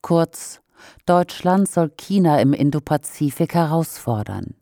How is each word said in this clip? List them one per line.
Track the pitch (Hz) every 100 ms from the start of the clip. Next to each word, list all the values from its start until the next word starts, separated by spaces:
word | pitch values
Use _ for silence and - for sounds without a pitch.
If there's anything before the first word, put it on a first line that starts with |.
Kurz, | - 170 165 - - - _ _ - - -
Deutschland | 175 175 - 180 185 196
soll | - 165 -
China | - 196 170 147
im | 127
Indopazifik | 143 139 147 - 151 - - 147 - 165
herausfordern. | 175 165 160 160 - - 110 104 98 92 -